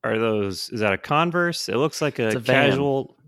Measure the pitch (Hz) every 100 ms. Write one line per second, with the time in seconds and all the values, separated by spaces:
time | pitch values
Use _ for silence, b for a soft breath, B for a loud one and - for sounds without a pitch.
0 | 120 110 113 107 98 92 - 113 107 95
1 | - 147 170 170 170 165 - 110 151 -
2 | 151 - 110 107 113 135 139 135 143 135
3 | 127 _